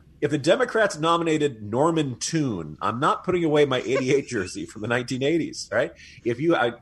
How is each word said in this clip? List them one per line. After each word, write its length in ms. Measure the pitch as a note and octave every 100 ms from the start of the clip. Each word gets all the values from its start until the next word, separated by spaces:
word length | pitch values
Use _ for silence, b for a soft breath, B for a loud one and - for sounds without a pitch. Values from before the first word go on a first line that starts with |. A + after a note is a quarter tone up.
| - -
If 100 | C#3+
the 60 | D3
Democrats 600 | C3+ A#3 B3 A3 G3+ D#3
nominated 640 | D#3+ E3+ E3 D#3 D3 A2
Norman 560 | G#2 A#2+ E3 D#3+ C#3+ A#2
Toon, 600 | - E3 C#3 F#2+ D2+ D2+
I'm 180 | G2 A#2
not 240 | D#3+ G#3+
putting 200 | - F3+
away 220 | E3 D3 C#3+
my 140 | B2+
eighty-eight 480 | G#2+ C3+ B2+ - -
jersey 380 | A#2+ F2+ G2 -
from 160 | G#2+
the 60 | G#2+
nineteen 340 | A#2+ A#2+ B2+
eighties, 480 | C#3 E3+ A#2+ - -
right? 200 | G2+ A2 - B B
If 160 | A#2 A#2+
you, 160 | E3 D#3
I, 140 | A#2+ A#2